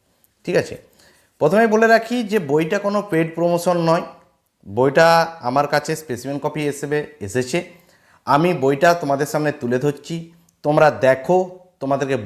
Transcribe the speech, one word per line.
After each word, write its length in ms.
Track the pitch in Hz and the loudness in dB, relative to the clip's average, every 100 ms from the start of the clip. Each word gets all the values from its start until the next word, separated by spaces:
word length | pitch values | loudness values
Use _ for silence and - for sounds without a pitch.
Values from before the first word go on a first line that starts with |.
| _ _ _ _ | _ _ _ _
ঠিক 120 | - 175 | -4 -2
আছে? 120 | - - - _ _ _ _ _ | -2 -6 -18 _ _ _ _ _
প্রথমে 240 | 147 196 226 | 2 4 2
বলে 120 | 214 226 | 4 4
রাখি 220 | 226 226 247 214 | 4 2 -4 -2
যে 80 | 214 151 | -2 0
বইটা 280 | 151 170 202 202 | 0 0 -2 -2
কোনো 120 | 208 202 | -4 -2
পেইড 180 | 160 165 - | -2 -2 -2
প্রমোশন 400 | 175 185 - 175 165 | -2 0 0 0 0
নয়, 160 | 165 - - _ _ _ _ - | 0 -2 -16 _ _ _ _ -8
বইটা 420 | 104 135 139 165 165 156 - 123 | 0 2 4 6 4 2 -4 -4
আমার 180 | 135 143 | -2 0
কাছে 180 | 147 147 156 | 0 -2 -6
স্পেসিমেন 360 | - 117 135 143 | -8 -10 -8 -6
কপি 160 | 151 156 147 | -6 -4 -4
হিসেবে 280 | 143 147 147 147 - 101 | -4 -4 -4 -6 -10 -6
এসেছে। 320 | 127 127 175 180 - _ _ _ _ - | -4 -2 -4 -6 -14 _ _ _ _ 0
আমি 240 | 139 175 160 | 2 2 2
বইটা 280 | 131 139 175 170 | 0 2 2 2
তোমাদের 260 | 147 139 147 | 0 -2 -2
সামনে 180 | 151 151 147 | -2 -4 -4
তুলে 180 | 123 127 | -2 -2
ধরছি, 320 | 147 143 - 165 165 _ _ _ | -2 -4 -8 -12 -12 _ _ _
তোমরা 240 | 147 151 156 147 131 | -2 4 4 4 2
দেখো, 320 | 131 - 185 185 - _ _ | 2 2 0 0 -8 _ _
তোমাদেরকে 340 | 135 139 135 131 | -4 -4 -2 -4